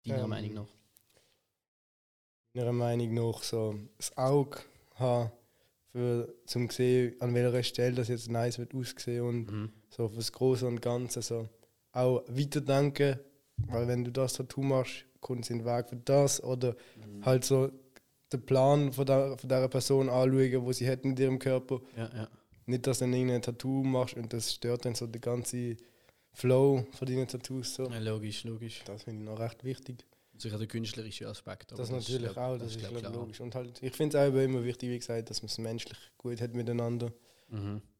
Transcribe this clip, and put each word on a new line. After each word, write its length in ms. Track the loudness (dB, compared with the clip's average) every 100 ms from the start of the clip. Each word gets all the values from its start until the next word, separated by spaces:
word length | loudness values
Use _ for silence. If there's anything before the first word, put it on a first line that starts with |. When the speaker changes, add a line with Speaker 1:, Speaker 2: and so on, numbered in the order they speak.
Speaker 1:
Deiner 200 | -2 -2
Speaker 2:
Ähm, 60 | -2
Speaker 1:
Meinung 240 | -4 -6
nach? 140 | -8 -12 _ _ _ _ _ _ _ _ _ _ _ _ _ _ _ _ _ _
Speaker 2:
meiner 180 | -2 0
Meinung 420 | 2 2 2 0
nach 280 | 0 0 -2
so 320 | -4 -2 -2 -4 -12 _
das 200 | -10 0
Auge 420 | 4 4 2 -6 -16 _ _ -2
haben, 340 | 2 2 0 -6 _ _ _ _ _
für, 440 | -4 0 0 -4 -12 -6
zum 220 | -2 -2
sehen, 440 | 2 4 6 4 -2
an 140 | 0
welcher 280 | 2 4 2
Stelle 320 | 0 0 2 2
das 120 | -2
jetzt 220 | -4 -2
nice 280 | 0 0 -2
wird 160 | -6
aussehen 480 | -6 -8 -8 -4 -2
und 280 | -2 -2 -4
Speaker 1:
Mhm. 220 | -6 -8 -10 _
Speaker 2:
so 180 | -4 -4
fürs 240 | -2 -8
Große 340 | 2 4 4 0
und 140 | -2
Ganze 400 | -2 -2 -2 -6
so 260 | -4 -6 -6 _ _ _ _
auch 300 | 2 4 2 0
weiterdenken, 920 | -4 -2 -2 2 4 4 4 2 2 -6 _ _ -6 -2
weil 180 | 0 0
wenn 160 | 0
du 60 | 0
das 220 | 0 -2
Tattoo 280 | -2 -6 -2
machst, 420 | 2 2 0 -8 -16 _
kommt 240 | -6 -6
es 60 | -4
in 80 | -4
den 80 | 0
Weg 220 | -2 -2
für 60 | -6
das 460 | 4 6 6 2
oder 320 | 0 0 0 -2 -14 -20
Speaker 1:
Mhm. 280 | -16 -2
Speaker 2:
halt 200 | 4 4
so 260 | 6 4 2 -2 -20 -20 _ _ _
den 120 | -8 2
Plan 460 | 6 8 6 4
von 120 | 2 4
der, 300 | 4 4 -2
von 120 | 0
der 200 | 2 4
Person 400 | 0 4 4 4
anschauen, 560 | 4 6 6 4 4
wo 80 | 0
sie 160 | 0 0
hat 160 | 0
in 100 | 0 2
ihrem 220 | 2 2
Körper. 420 | 2 0 0 -6 -6 -10
Speaker 1:
Ja, 140 | -8
ja. 140 | -8 -12 -14 _ _
Speaker 2:
Nicht, 220 | -4 0 0
dass 120 | 0
du 60 |
dann 80 | 2
irgendein 300 | 2 2 0
Tattoo 400 | -2 -4 -2 0
machst 340 | 2 0 0 -4
und 160 | -6
das 220 | -4 -4
stört 300 | -4 -2 -2 -2
dann 80 |
so 120 | -4 -6
den 140 | -6
ganzen 560 | -4 -4 -4 -4 -4 -6 -12 _ _ _ _
Flow 540 | 0 4 8 8 4 0
von 140 | -6 -4
deinen 200 | -2 -2
Tattoos 460 | -6 -6 -6 -6
so. 160 | -6 -6
Speaker 1:
Ja, 80 | -4
logisch, 460 | -4 -4 -4 -8
logisch. 380 | -8 -8 -10 -12 -12
Speaker 2:
Das 160 | -12
finde 220 | -10 -10
ich 40 | -10
noch 80 | -6
recht 240 | -6 -6
wichtig. 420 | -8 -8 -10 -16 -18 _ _ -12
Speaker 1:
Sicher 180 | -8 -6
der 80 | -6
künstlerische 640 | -6 -6 -8 -10 -10 -12
Aspekt, 440 | -12 -12 -14 -14
aber 100 | -8
Speaker 2:
Das 80 | -6
Speaker 1:
das 80 | -4
ist, 40 | -2
Speaker 2:
natürlich 240 | -4 -4
Speaker 1:
glaub, 120 | -4 -4
Speaker 2:
auch, 60 |
Speaker 1:
das 80 | -4
Speaker 2:
das 80 | -6
Speaker 1:
ist, 60 | -8
Speaker 2:
ist, 40 | -8
Speaker 1:
glaub, 120 | -8
Speaker 2:
glaub, 120 | -8
Speaker 1:
klar. 100 | -8
Speaker 2:
logisch. 180 | -10 -10
Und 120 | -8
halt, 280 | -8 -10 -8
ich 100 | -8
find's 220 | 0 2 6
auch 80 | 6
immer 300 | 6 4 2
wichtig, 240 | -2 -4 -4
wie 100 | -4
gesagt, 300 | -4 -6 -4
dass 140 | -8
man's 160 | -6 -6
menschlich 400 | -6 -6 -8 -14 -20 _
gut 240 | -8 -4
hat 140 | -4
miteinander. 580 | -2 -2 0 0 -2 -4 -8 _ _ _
Speaker 1:
Mhm. 320 | -8 -6 -6 -10 _